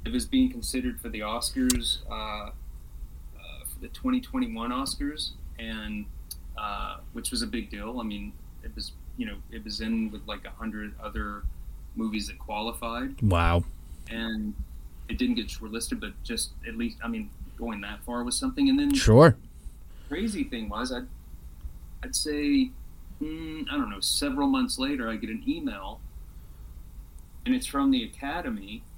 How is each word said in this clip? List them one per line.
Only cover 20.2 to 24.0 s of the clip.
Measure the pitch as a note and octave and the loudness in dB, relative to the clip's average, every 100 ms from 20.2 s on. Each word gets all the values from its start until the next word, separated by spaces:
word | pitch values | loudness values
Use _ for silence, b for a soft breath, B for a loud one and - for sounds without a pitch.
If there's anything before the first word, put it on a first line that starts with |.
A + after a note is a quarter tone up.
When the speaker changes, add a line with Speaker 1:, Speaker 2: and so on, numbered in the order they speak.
| A3+ G3 | 0 0
Speaker 1:
thing | C3+ A#2+ A2 | -2 -2 -4
was, | G#2+ B2+ | -2 -2
I'd, | B2 C3 - - - - - - - - - | -2 -6 -12 -12 -12 -12 -10 -10 -10 -12 -10
I'd | C3 | -4
say, | - D3+ D3 D3 C#3 B2+ - - - - - | -2 0 2 6 6 6 0 -12 -12 -14 -6
mm, | D#3 D#3+ D#3+ D#3 C#3 | -4 -4 -6 -6 -4
I | C#3+ | -2
don't | A2+ | -2
know, | |
several | G2 | -2